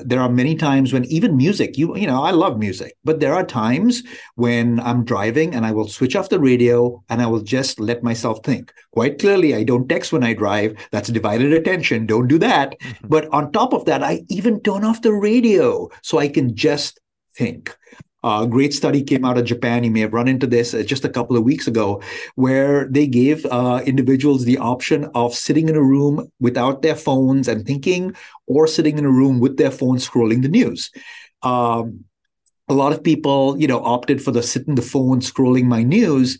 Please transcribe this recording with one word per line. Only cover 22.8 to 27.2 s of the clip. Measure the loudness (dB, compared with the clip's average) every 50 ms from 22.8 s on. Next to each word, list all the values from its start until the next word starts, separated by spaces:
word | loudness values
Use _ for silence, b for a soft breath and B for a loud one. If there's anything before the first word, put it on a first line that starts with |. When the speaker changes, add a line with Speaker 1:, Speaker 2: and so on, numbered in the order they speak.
| 0 0
Speaker 1:
they | 0 2 2 2
gave, | 2 2 4 2 2 0 -2
uh, | -4 -2 -2 0 0 0 -2 -2
individuals | 0 0 2 2 2 2 4 4 2 2 2 2
the | 2 0 0
option | 0 -2 -4 -4 -2 -2 -2 -2 -2 -2 -4
of | -2 -2 -2 -2
sitting | -4 -4 -2 0 0 2 2
in | 2
a | 2 4
room | 4 4 4 2 2 0 -2 -6 -10 _ -4
without | -2 -2 0 0 0 -2 -2 0
their | 0 -2 -2
phones | -2 -2 -2 0 2